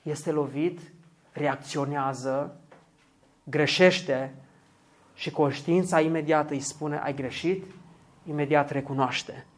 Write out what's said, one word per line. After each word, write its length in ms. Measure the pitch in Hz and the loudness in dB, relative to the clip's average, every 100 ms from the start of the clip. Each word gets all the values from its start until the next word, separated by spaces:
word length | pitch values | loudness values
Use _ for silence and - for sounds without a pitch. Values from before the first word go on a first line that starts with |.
Este 300 | 156 147 - | -6 -6 -2
lovit, 480 | 151 139 131 170 175 - - - _ _ | -2 -2 -2 -2 -4 -18 -20 -20 _ _
reacționează, 1200 | 160 143 135 - 151 139 143 135 127 131 135 151 - - - _ _ _ _ _ _ | -4 -2 -2 -4 -4 -2 0 -2 -2 -2 -2 -4 -10 -20 -20 _ _ _ _ _ _
greșește 920 | - 127 147 - 185 180 - 131 135 - - _ _ _ _ _ _ | -4 0 2 8 6 6 -2 -2 -2 -10 -20 _ _ _ _ _ _
și 180 | - - | -10 -8
conștiința 680 | 151 143 139 - 175 180 170 | 2 2 2 2 2 4 2
imediat 500 | 156 160 151 151 151 | 4 0 2 2 2
îi 100 | 139 | -4
spune: 420 | 139 - 151 147 | -6 -8 -6 -4
„Ai 100 | 143 | -4
greșit”, 500 | 143 131 - 165 190 - - - - - - - | -6 -6 -4 -2 -2 -6 -20 -20 -20 -20 -20 -8
imediat 420 | 147 139 147 143 | -4 2 4 4
recunoaște. 760 | 139 135 135 131 - - - - | -2 -4 -2 0 -2 -8 -16 -18